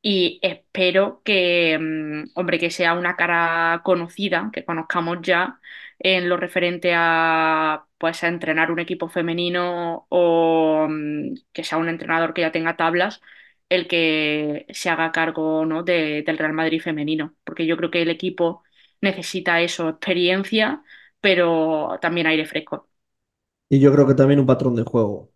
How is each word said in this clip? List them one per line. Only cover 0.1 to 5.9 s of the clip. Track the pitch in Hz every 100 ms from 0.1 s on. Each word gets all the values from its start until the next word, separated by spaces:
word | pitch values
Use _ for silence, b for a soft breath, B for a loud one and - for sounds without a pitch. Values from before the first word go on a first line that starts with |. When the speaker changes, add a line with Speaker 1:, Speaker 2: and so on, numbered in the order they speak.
| 196 175 -
Speaker 1:
espero | 190 - _ 202 180 185 202 -
que, | - 196 180 175 165 156
mm, | 156 156 151 151 151
hombre, | - 175 170
que | 170
sea | - 170
una | 175 175
cara | 180 170 170 170 165 165 170
conocida, | - 175 170 - 196 170 214
que | -
conozcamos | - 165 160 175 170 175
ya | 165 175 185 - B B B